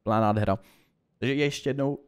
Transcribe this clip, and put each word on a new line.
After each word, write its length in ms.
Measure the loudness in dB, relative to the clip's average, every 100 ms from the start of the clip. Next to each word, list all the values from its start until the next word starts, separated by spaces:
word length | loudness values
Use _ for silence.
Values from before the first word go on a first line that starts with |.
Plná 160 | -2 2
nádhera. 400 | 2 2 2 0 -4 _ _ _ _ -6
Takže 160 | -2
ještě 360 | 0 0 -2 -4
jednou 300 | -2 -2 -4